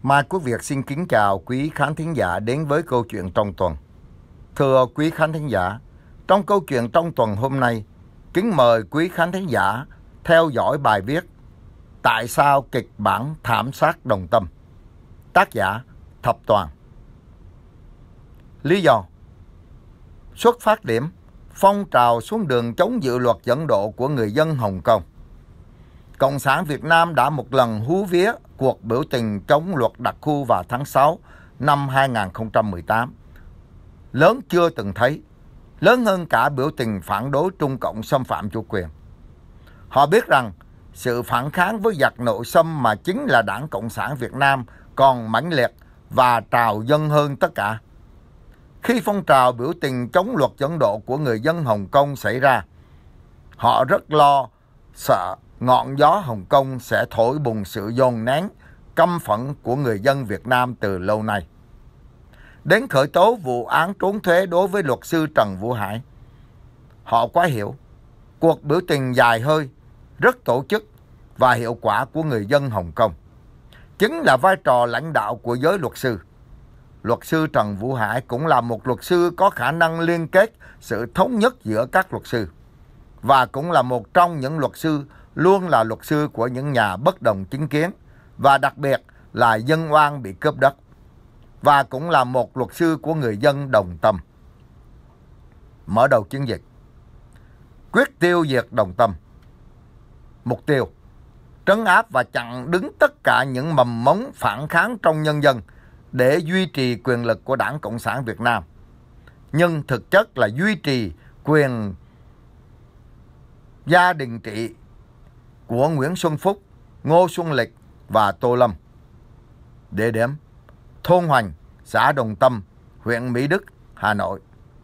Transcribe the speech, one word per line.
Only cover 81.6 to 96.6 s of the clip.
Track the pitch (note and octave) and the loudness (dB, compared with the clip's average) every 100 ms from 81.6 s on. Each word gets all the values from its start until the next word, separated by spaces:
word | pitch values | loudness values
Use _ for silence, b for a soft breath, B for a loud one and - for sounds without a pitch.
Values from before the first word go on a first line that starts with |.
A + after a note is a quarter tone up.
giữa | A2 G#2+ | -4 -2
các | B2+ F#3 - | 0 -2 -2
luật | G#2+ - | -10 -6
sư, | A#2+ F2+ - - - - - - - | -6 -6 -12 -20 -20 -20 -20 -20 -8
và | A2+ C3+ | 2 4
cũng | B2 C#3 E3+ | 2 -4 0
là | E3 | 0
một | B2+ B2 G2+ | 0 -4 0
trong | F3+ F3 D#3+ | 2 2 0
những | C3 D#3 | -6 -4
luật | B2+ | -4
sư | - D#3+ D3+ C#3+ b b | -4 -4 -4 -6 b b
luôn | - E3+ G3 F3+ | 0 2 2 2
là | B2+ | 2
luật | A2 A2 | 2 -4
sư | - D3+ D3+ | -2 -2 -2
của | - A#2+ | -4 -4
những | B2+ D3 | -4 -2
nhà | B2+ G#2 F#2 | 0 0 0
bất | D3+ - | -2 0
đồng | A#2 G2 | -2 -2
chính | F#2+ C#3 D3+ | -6 -8 -4
kiến, | D3+ E3+ - b b b - | -2 -2 -6 b b b 0
và | C3+ C#3 | 4 4
đặc | C#3 - | 2 -2
biệt | C#3+ C3 _ b b | -2 -2 _ b b
là | - A#2 | 0 2
dân | A2 A#2+ D#3+ D#3+ | 2 0 -2 2
oan | D3+ D3 C#3+ | 2 2 -2
bị | G#2 | -12
cướp | F#2 D3+ C3+ | -4 -4 2
đất, | C#3 - _ _ - - - - - - | 0 0 _ _ -20 -20 -20 -20 -20 0
và | C#3+ C#3+ | 4 4
cũng | C3+ C3 E3+ | 2 -6 0
là | D3+ | 0
một | B2 B2+ A2+ C3 | 2 -2 -2 -6
luật | A#2 | -8
sư | - E3 D#3 | 0 0 0
của | D3 | -4
người | D#3+ A#2+ G#2 | -2 -2 0
dân | C#3+ C#3 C#3 | 0 0 0
Đồng | A2+ F2+ E2+ | -2 -2 -2
Tâm. | A2+ F#2+ - _ - - - - - - - _ - - - - - - - | -2 -2 -10 _ -20 -20 -20 -20 -20 -20 -20 _ -20 -20 -20 -20 -20 -20 -4
Mở | G#2+ C3+ | 2 4
đầu | B2+ | 2
chiến | G2+ C#3 C3 | 0 -6 -6
dịch, | F#2 | -6